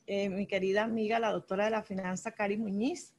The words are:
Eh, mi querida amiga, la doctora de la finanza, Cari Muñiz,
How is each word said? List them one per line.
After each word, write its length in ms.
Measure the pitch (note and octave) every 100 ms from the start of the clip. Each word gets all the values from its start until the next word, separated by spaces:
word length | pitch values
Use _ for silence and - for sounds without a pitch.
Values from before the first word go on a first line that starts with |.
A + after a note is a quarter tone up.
| -
Eh, 220 | G3+ G3+
mi 180 | F#3 G3
querida 360 | G3 F#3+ G3+
amiga, 360 | A3+ A3+ G#3+ A#3
la 120 | A3
doctora 340 | F3+ - G3 G#3+
de 60 |
la 120 | A3
finanza, 480 | G#3 F#3+ F#3 F#3 A3+
Cari 260 | - G3+ G#3+
Muñiz, 560 | G#3+ G3 C4 F4+ -